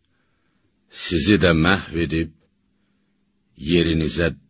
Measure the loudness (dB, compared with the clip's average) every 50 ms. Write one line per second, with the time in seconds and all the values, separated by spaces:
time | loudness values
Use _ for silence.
0 | _ _ _ _ _ _ _ _ _ _ _ _ _ _ _ _ _ _ -12 -8
1 | -6 -4 -2 0 2 2 4 4 4 4 4 4 2 2 0 0 -2 -6 -6 -6
2 | -4 -4 -4 -4 -6 -6 -10 _ _ _ _ _ _ _ _ _ _ _ _ _
3 | _ _ _ _ _ _ _ _ _ _ _ -10 -4 0 0 2 2 2 0 0
4 | -2 -2 -2 -2 -2 -2 -4 -6 -12 _